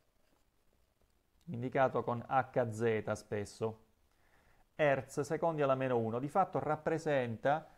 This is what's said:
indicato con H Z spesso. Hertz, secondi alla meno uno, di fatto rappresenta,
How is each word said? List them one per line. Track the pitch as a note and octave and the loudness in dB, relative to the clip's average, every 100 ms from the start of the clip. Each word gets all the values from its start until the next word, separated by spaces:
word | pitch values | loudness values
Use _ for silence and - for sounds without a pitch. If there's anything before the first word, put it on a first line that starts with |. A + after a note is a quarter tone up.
| _ _ _ _ _ _ _ _ _ _ _ _ _ _ - | _ _ _ _ _ _ _ _ _ _ _ _ _ _ -12
indicato | A#2+ B2+ C#3 C3 B2+ | -6 -2 2 2 2
con | A2+ A#2+ - | -2 -4 -2
H | C3+ B2+ - A#2+ | -2 0 0 -2
Z | A2 A#2 A2 G#2 | 0 0 0 -2
spesso. | G#2+ - G#2+ G2+ - A2+ A2 _ _ _ _ _ _ _ _ _ - | -6 -6 -8 -6 -6 -6 -6 _ _ _ _ _ _ _ _ _ 0
Hertz, | D3+ C3+ B2 - | 2 2 -2 -4
secondi | C#3 D#3 E3+ D#3 | -2 0 0 2
alla | C#3+ C3 | 2 2
meno | C3 B2 | 2 2
uno, | A2+ A#2 | 0 -2
di | C#3+ | -2
fatto | G3 F#3 D3 | 0 2 0
rappresenta, | C3+ D3+ E3 D#3+ D#3 C#3+ A#2+ A2 C3+ D#3 D#3 | -2 -2 0 -2 0 0 0 -2 0 0 -2